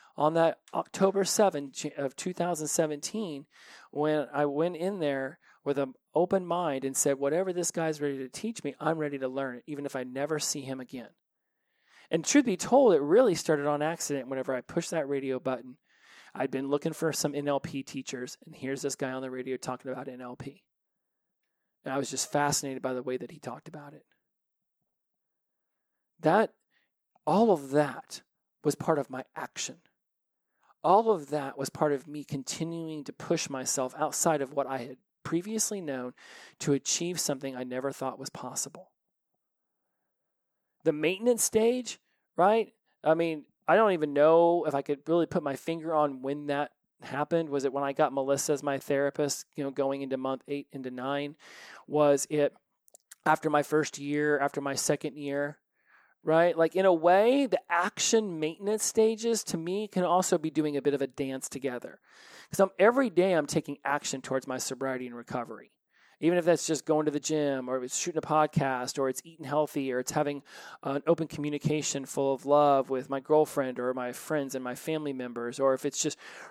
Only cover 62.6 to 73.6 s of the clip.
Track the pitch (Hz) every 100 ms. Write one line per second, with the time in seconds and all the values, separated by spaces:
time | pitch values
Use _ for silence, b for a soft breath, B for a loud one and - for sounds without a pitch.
62.6 | 190 - 208 247 247 170 190 165 143 160
63.6 | 147 143 139 143 - 135 - 131 - 131
64.6 | - 127 135 131 123 120 - 123 117 107
65.6 | - _ _ b b b 160 175 165 160
66.6 | - 147 - 156 151 143 143 156 143 131
67.6 | 127 131 127 - 175 156 - 151 151 -
68.6 | 135 127 127 139 135 - 165 160 139 151
69.6 | 147 147 135 127 127 151 143 143 B B
70.6 | B B 139 143 156 165 156 - 147 147
71.6 | - 151 - 139 131 - 135 131 139 147
72.6 | 147 139 131 127 127 135 139 156 147 143